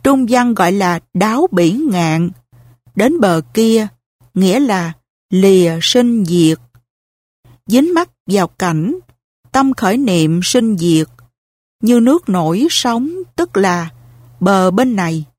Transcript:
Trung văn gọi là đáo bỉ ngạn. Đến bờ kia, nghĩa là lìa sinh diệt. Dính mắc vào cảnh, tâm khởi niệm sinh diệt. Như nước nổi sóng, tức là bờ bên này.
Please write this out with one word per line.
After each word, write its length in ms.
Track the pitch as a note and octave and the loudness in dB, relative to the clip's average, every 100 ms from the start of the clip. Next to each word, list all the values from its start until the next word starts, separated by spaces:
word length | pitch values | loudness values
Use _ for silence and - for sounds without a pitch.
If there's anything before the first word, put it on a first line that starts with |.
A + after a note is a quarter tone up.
Trung 240 | C4+ C4+ A#3 | 2 0 2
văn 260 | B3 B3 | 0 0
gọi 180 | G#3+ F3 | 0 0
là 280 | G3 F#3 E3+ _ | 0 -2 -4 _
đáo 320 | F3 G#3 A#3+ F#4 | -2 -2 0 0
bỉ 220 | F3 E3+ | 2 0
ngạn. 580 | A3+ D#4 F3+ E3 D#3+ F3 - _ _ _ _ _ | 0 -2 -2 0 0 -4 -6 _ _ _ _ _
Đến 260 | - A#3 E4+ | -2 0 2
bờ 200 | G3+ E3 - | 0 0 -2
kia, 320 | - A3+ A3+ G#3+ _ _ _ _ | 0 2 2 -2 _ _ _ _
nghĩa 260 | F3 F#3+ A3+ | 0 2 2
là 320 | C#4 F#3+ E3+ D#3+ _ _ _ | 0 -2 -4 -12 _ _ _
lìa 480 | F#3 G3 F#3+ E3+ E3 | 2 4 4 2 0
sinh 420 | E3 B3 A#3+ A#3 | 0 2 2 0
diệt. 340 | F3 F3 D#3+ D#3+ _ _ _ _ _ _ _ _ _ _ - | 0 2 2 0 _ _ _ _ _ _ _ _ _ _ -2
Dính 280 | A#3+ D#4+ | 0 2
mắc 160 | E4+ F4 _ - | 0 -4 _ -4
vào 220 | G3 F3 | -2 -2
cảnh, 500 | _ F#3 D#3+ F3+ F#4 _ _ _ _ _ | _ -4 -2 -4 -6 _ _ _ _ _
tâm 220 | C4+ C4+ | -2 -2
khởi 220 | B3+ F#3+ A#3+ | 0 -2 0
niệm 440 | C4 F3 D#3 E3 | 0 0 0 0
sinh 360 | F3+ B3 A3+ G3 | 0 0 0 -2
diệt. 300 | E3+ D#3+ D#3 _ _ _ _ _ _ _ | 0 0 -2 _ _ _ _ _ _ _
Như 180 | A3 A#3+ | 0 2
nước 280 | A#3 E4 - | 4 2 0
nổi 380 | F#3+ D#3 F3+ D#4+ | -2 -2 0 -2
sóng, 420 | - B3 A#3 C#4 F#4 F4+ - | -2 -4 -4 -4 -8 -10 -6
tức 200 | F4 G#3 | -4 -2
là 340 | F#3+ F3 E3 - - - - - | 0 -2 -6 -14 -20 -20 -20 -4
bờ 300 | F#3 G3 F#3 | 0 2 2
bên 260 | F#3+ B3+ G#3 | 0 -2 -2
này. 280 | E3+ D#3+ D3+ | -4 -6 -10